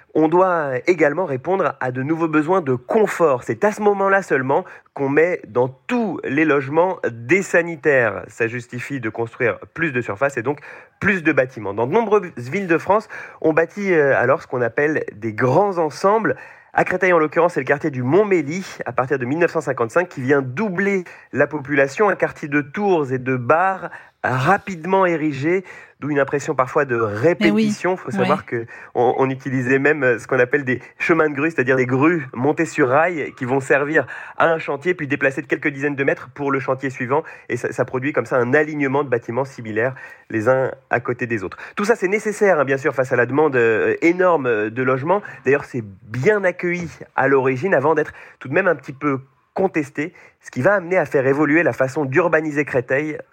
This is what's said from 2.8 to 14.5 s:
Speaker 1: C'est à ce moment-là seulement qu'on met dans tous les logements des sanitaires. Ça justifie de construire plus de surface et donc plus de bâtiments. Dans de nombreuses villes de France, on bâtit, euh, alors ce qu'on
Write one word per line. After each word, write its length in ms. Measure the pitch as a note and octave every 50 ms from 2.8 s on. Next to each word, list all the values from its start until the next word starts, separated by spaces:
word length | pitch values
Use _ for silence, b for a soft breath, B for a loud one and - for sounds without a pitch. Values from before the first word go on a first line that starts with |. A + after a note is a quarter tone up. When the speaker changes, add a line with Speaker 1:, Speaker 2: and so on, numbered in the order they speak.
| - - - A3 G#3+ F#3+ - - E3+ D#3 C3+ A#2+ -
Speaker 1:
C'est 200 | - A#2+ G#2+ -
à 80 | G#3
ce 100 | G3+ -
moment-là 400 | G#3+ G#3 G3+ G3 G3 G3 G3 G3
seulement 440 | - - E3+ C3+ C3 C3 C#3 F3 F#3 B B B B _ _
qu'on 140 | - C#3 C3+
met 320 | C#3 D3+ D#3 F3+ F3+ - - -
dans 220 | G#2 A#2+ B2+ C3 C3 _ _ -
tous 320 | B3 B3 A#3 G3+ D#3 - -
les 180 | F#2+ C3 D3 D#3+
logements 540 | D#3 C#3 C#3+ C3+ C3 D3 E3 F3 F#3+ F3+ - - A2+
des 320 | A#2 A#2 A#2 A#2+ E3 G3
sanitaires. 840 | F#3 - - F3 E3+ E3+ E3+ D3 - D#3 C#3+ C3 A#2+ A2 G2 F#2+ E2+ -
Ça 200 | - - A#2+ A2+
justifie 520 | A#2 B2 A#2+ - - B2 - - C#3+ C3+
de 80 | A2+ A2
construire 520 | - - A#2 A2+ - - C3 A2 G2 - - - _
plus 200 | - E3 D#3+ B2+
de 80 | B2
surface 340 | A2+ - G2+ G2+ C3+ C#3+ -
et 60 | A#2+
donc 180 | A2 B2 D3 C#3+ B B B B B B B _
plus 240 | - F#3+ G#3 F#3 D#3
de 80 | D#3+
bâtiments. 420 | D#3 C3+ C3 B2+ - A#2 G#2+ F#2+ G2
Dans 140 | G#2 A#2 C3+
de 60 | D#3+
nombreuses 360 | A3+ A#3 G3+ G3+ G#3 F3+ F3 -
villes 320 | - A#2+ B2 D3 G3+ G3 F3
de 100 | E3 D#3
France, 300 | - - F#3+ A3 G#3+ B B B B B B B
on 140 | - D#3+ D#3
bâtit, 400 | E3 E3 E3 - G#3 G3+ G3 F3
euh, 200 | D#3 D3 C#3 B2+ F#2+
alors 240 | A#2 B2 D3+ -
ce 60 | -
qu'on 140 | -